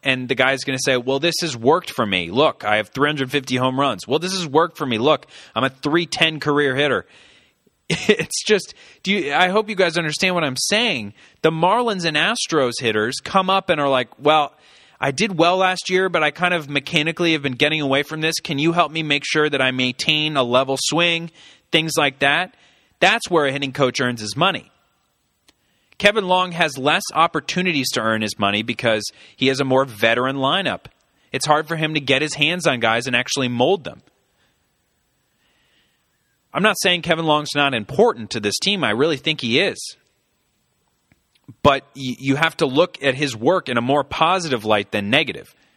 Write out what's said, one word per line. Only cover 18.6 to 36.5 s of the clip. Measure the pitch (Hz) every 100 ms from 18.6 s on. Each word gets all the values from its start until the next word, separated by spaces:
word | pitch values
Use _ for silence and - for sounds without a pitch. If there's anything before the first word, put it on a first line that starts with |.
| 160
help | 165 156
me | 160
make | 156 143 -
sure | 156 151
that | 143
I | 131
maintain | 127 127 123 - 156 151 147
a |
level | 120 123 135 135
swing?" | - 151 175 165 170 _ - - -
Things | 165 160 156
like | 143 131
that. | 139 151 185 _ _ _ _ -
That's | 185 226 -
where | 170 143
a |
hitting | 139 139
coach | 131 131 120
earns | 127 117
his | 107 117
money. | 180 160 - _ _ _ _ _ _ _ _ _ _ _ _ -
Kevin | 202 214 190
Long | 185 185
has | 170 160 131
less | 135 156 -
opportunities | - 170 156 - - 185 151 131
to | 123
earn | 110 110
his | 107 -
money | 101 104
because | 113 120 120 110 104 - - -
he | 131
has | 131
a | 135
more | 131 135
veteran | 104 113 117 127 139
lineup. | 131 180 175 90 - _ _ _ _
It's | 139 -
hard | 151 151
for | 160
him | 156 156
to |
get | 135 135
his | 151 -
hands | 151 180 165
on | 127
guys | 113 113 123
and | 123
actually | 123 - 127
mold | 120 131 190
them. | 123 - _ _ _ _ _ _ _ _ _ _ _ _ _ _ _ _ _ _ _ _ _ _ _ _ _